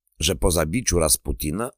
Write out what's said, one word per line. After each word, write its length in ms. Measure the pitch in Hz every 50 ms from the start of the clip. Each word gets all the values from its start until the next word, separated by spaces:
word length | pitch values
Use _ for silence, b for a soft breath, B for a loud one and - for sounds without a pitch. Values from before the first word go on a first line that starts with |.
| _ _ _ _
że 180 | 78 78 92
po 140 | - - 98
zabiciu 480 | 82 85 80 78 85 127 117 - 90 85
Rasputina 720 | 80 76 - - - - 73 - - 78 76 98 117 135 -